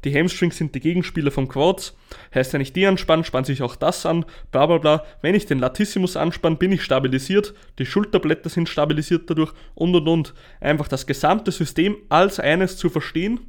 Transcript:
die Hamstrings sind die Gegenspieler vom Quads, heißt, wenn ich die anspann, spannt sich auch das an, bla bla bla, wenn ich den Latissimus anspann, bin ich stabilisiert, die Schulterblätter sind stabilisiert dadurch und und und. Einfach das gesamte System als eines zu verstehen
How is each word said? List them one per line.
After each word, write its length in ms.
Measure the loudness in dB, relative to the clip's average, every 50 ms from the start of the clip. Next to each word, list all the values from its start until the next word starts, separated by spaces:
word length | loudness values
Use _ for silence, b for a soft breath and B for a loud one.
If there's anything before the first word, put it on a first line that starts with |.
| -4
die 80 | -2 0
Hamstrings 440 | 0 0 0 0 0 -2 -2 0
sind 180 | -2 -6 -6 -6
die 60 | -2
Gegenspieler 500 | -2 0 0 0 -2 -2 -4 -2 -2 0
vom 160 | 0 0 -4
Quads, 500 | -2 0 2 2 2 2 0 -4 -16 -16 B B B B B B B B
heißt, 200 | -2 -2 0 -2
wenn 80 | -4 -4
ich 100 | -2 0
die 140 | 2 4
anspann, 380 | 4 4 2 2 2 2 2 2
spannt 220 | -2 -2 -4 -2
sich 160 | -2 -2 -2 -4
auch 140 | -6 -4
das 300 | -2 -2 -2 -2 0 -2
an, 180 | -2 -2 -2 -2 B B B B B
bla 160 | 2 2 4
bla 120 | 4 4 4
bla, 260 | 4 4 4 4 0 B B B
wenn 140 | 0 2 2
ich 120 | 2 2
den 120 | 0 -2 0
Latissimus 580 | 0 -2 0 0 -2 -2 0 0 0 0 0
anspann, 420 | 0 -2 -2 -2 0 0 0 2 2
bin 140 | 2 2 2
ich 100 | 0 0
stabilisiert, 720 | 0 0 2 2 0 0 -2 -2 2 2 2 2 0 -10 b b b b -8
die 80 | -8
Schulterblätter 640 | 0 0 0 0 2 0 0 2 2 -2 -2 -4 -6
sind 200 | -2 -2 -2 -2
stabilisiert 600 | 0 -2 0 0 0 -2 0 0 -2 -2 0 -2
dadurch 240 | -2 0 0 -2 -4 b b b b
und 200 | -2 0 2 2
und 140 | 2 2 2
und. 260 | 0 0 0 -4 -8 b b b b b
Einfach 280 | b 0 0 0 0 -4
das 180 | -6 -6 -4
gesamte 460 | -6 -6 0 2 2 2 2 0 -4 -2
System 440 | -2 -4 -4 0 0 0 0 0 -4 -6 0
als 320 | 2 4 4 4 0 -2
eines 380 | 0 0 2 2 0 -2 -2 -2
zu 100 | -4 -2
verstehen 520 | -2 -2 -6 -4 -6 -4 -2 -2 -4 -6 -8